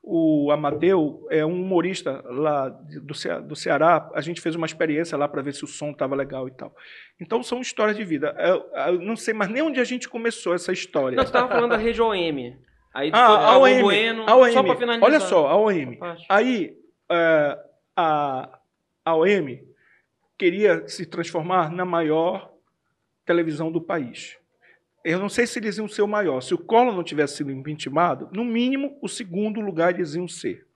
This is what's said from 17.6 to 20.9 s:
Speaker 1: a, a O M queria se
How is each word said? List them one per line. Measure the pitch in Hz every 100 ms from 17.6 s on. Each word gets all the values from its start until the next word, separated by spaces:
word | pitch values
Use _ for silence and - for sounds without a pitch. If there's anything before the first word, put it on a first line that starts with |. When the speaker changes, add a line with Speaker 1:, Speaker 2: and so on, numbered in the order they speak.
| - _ _
Speaker 1:
a, | - 165 151 143 131 - - _ _ _ _
a | -
O | 160 180
M | 202 143 120 - _ _ _ _ _ _ _
queria | 180 185 208 160
se | -